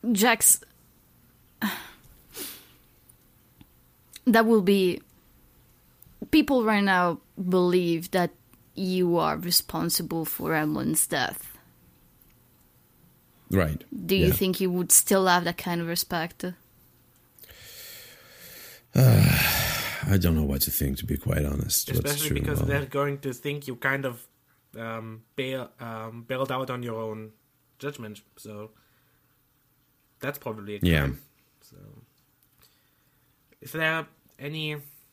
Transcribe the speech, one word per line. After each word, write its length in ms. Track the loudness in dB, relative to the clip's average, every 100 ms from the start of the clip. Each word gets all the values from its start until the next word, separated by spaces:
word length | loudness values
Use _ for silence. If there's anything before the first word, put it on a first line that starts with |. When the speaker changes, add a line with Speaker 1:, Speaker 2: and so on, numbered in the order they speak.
| 0
Speaker 1:
Jax, 500 | 4 4 6 4 4 0 _ _ _ _ _ _ _ _ _
<sighs> 40 | -6 -6 -14 -20 -20 -20 _ -16 -14 -16 -20 _ _ _ _ -20 _ _ _ _ -20 _ _ _ _ -4 4
that 200 | 6 6
will 160 | 6
be, 400 | 6 4 4 0 -8 _ _ _ _ _ _ _ _ _ -20 -18 2
people 320 | 2 4 2
right 200 | 2 2
now 360 | 4 4 2 -2 _ -8 0
believe 640 | 4 4 4 2 -2 -2
that 200 | -2 -2 -4 _ _ _ -8
you 420 | -2 2 2 2
are 200 | 0 -2
responsible 880 | 0 -2 -2 -6 -2 -4 -4 -6 -6
for 260 | -6 -2
Emlyn's 560 | -2 0 -2 0 0 0
death. 500 | -2 -2 -6 -16 -20 _ _ _ _ _ _ _ _ _ _ _ _ _ _ _ _ _ _ _
Speaker 2:
Right. 320 | 2 2 -2 -8 -10 -2
Speaker 1:
Do 100 | 2
you 120 | 4
Speaker 2:
Yeah. 60 |
Speaker 1:
think 260 | 2 0 0
you 100 | 0
would 200 | 0 4
still 360 | 4 4 4 6
have 160 | 4 2
that 120 | -6
kind 220 | -6 -4
of 60 | -4
respect? 560 | -4 -4 -4 -4 -6
Speaker 2:
Uh, 100 | -10 -10 _ _ _ _ _ _ _ _ -20 -20 -20 -18 -18 -18 -20 -20 -20 -20 -20 -20 -20 -20 _
<sighs> 1120 | 6 8 8 6 4 2 0 -2 -2 -6 -6 2
I 100 | 4
don't 180 | 4 2
know 80 |
what 180 | 2 0
to 100 | -2
think, 260 | -2 -2 -4
to 80 | -6
be 120 | -6
quite 280 | -2 -2 -2
honest. 420 | -2 -2 -2 -2
That's 120 | -2
Speaker 3:
Especially 280 | -2 -2 -2
Speaker 2:
true. 100 | -2
Speaker 3:
because 200 | -2 -2
Speaker 2:
Well, 80 | 0
Speaker 3:
they're 180 | -2 -2
going 340 | -2 -2 -4
to 140 | -8
think 340 | -8 -8 -8 -8
you 80 | -4
kind 300 | -2 -2 -4
of 220 | -8 -18 _ _ _ _ -14
um, 460 | -10 -10 -12 -16 _ -8
bail, 340 | -6 -6 -10 _
um, 440 | -12 -10 -12 -14 -8
bailed 240 | -6 -4
out 180 | -4 -4
on 140 | -6
your 160 | -6 -6
own 300 | -8 -10 -14 _ _ _ _ _
judgment. 420 | -12 -10 -14 -16 _ _
So 340 | -18 -16 -16 _ _ _ _ _ _ _ _ _ _ _ _ _ _ _
that's 180 | -10 -8
probably 380 | -10 -10 -10 -2
a 40 |
Speaker 2:
Yeah. 180 | 2 2
Speaker 3:
crime. 220 | 0 -4 _ _ _ _
So 160 | _ -20 -20 -20 _ _ _ _ _ _ _ _ _ _ _ _ _ _ _ _
is 100 | -10
there 360 | -2 0 0 -6 _ _ _
any 380 | -10 -6 -6 -8 -12 -20 _